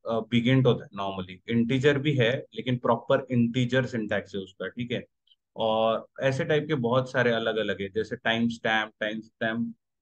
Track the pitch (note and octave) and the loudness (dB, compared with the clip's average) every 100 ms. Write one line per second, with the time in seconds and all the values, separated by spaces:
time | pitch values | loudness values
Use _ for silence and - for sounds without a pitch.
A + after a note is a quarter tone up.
0 | - A2+ G#2+ A#2+ A#2 C3 C3 G2+ - G2 | -4 -4 0 2 4 6 4 2 -2 -8
1 | G2 F#2+ F#2 F#2 - A#2 A#2 C3+ C#3+ C#3+ | -6 -6 -10 -10 -2 0 2 2 4 2
2 | D3 B2+ A2+ C3+ - A2+ A#2+ B2 B2 A#2 | 2 2 2 0 -4 -8 -4 0 0 0
3 | - C3+ - B2 A#2 B2+ A#2+ C3 B2+ A#2+ | 2 0 0 0 2 0 0 0 0 -4
4 | G#2 G#2 G2 G2+ F#2+ - F#2+ - A#2+ A2 | -4 -4 -4 -10 -10 -10 -10 -8 -6 -6
5 | - _ _ _ _ - A2+ A2 A2+ A2 | -8 _ _ _ _ -4 0 2 2 0
6 | - - C3+ C3 D#3 D3+ D3 D3+ A#2 C3 | -4 -4 -2 0 2 0 0 -2 0 0
7 | B2+ C3+ A#2+ A2+ A2+ A2 G#2 F#2 G2 G#2+ | 0 0 2 2 0 0 -2 -4 -4 -6
8 | G#2 - A2+ A2+ A#2 A#2 A#2 A2 G#2+ - | -6 -4 -2 0 0 0 -2 0 -2 -4
9 | G#2+ A2 G#2+ - A2+ A#2 A#2 - _ _ | -6 -6 -10 -6 -4 -2 -4 -8 _ _